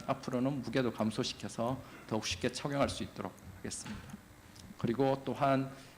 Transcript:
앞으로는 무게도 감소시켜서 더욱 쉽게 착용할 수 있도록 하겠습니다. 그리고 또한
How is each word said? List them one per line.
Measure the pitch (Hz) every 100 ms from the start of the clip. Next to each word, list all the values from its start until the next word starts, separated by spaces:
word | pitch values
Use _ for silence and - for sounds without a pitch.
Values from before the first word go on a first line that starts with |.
| -
앞으로는 | 135 - 123 135 143
무게도 | 117 131 123
감소시켜서 | 110 110 107 120 - 101 - 117 131 - - -
더욱 | 110 -
쉽게 | - 123
착용할 | - 147 139 117
수 | -
있도록 | 92 - 98 - - -
하겠습니다. | 107 - - - - - - - - - - -
그리고 | 117 117 135 135 135
또한 | 117 139 135 135 - -